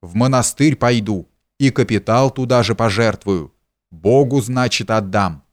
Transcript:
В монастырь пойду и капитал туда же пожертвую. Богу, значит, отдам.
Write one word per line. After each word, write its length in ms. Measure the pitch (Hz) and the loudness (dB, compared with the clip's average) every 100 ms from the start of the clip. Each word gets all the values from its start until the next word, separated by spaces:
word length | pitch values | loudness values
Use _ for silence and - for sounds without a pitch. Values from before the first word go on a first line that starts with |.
В 140 | 87 92 | -6 -2
монастырь 600 | 127 131 117 - 147 135 | 0 2 -2 0 0 2
пойду 500 | 120 120 107 101 - _ _ _ | 0 0 0 -6 -6 _ _ _
и 120 | 139 | 0
капитал 600 | - 120 107 - 113 135 | 0 0 0 0 2 2
туда 320 | - 123 123 | -2 0 0
же 100 | 113 | 2
пожертвую. 800 | 110 117 101 117 101 - 95 71 _ _ _ _ | 0 0 2 0 0 -2 -4 -4 _ _ _ _
Богу, 480 | 82 90 127 135 139 | -4 2 4 4 0
значит, 500 | 110 127 123 - 104 | -2 -2 -2 -2 -2
отдам. 520 | 110 101 101 98 76 _ | -2 0 -2 -2 -4 _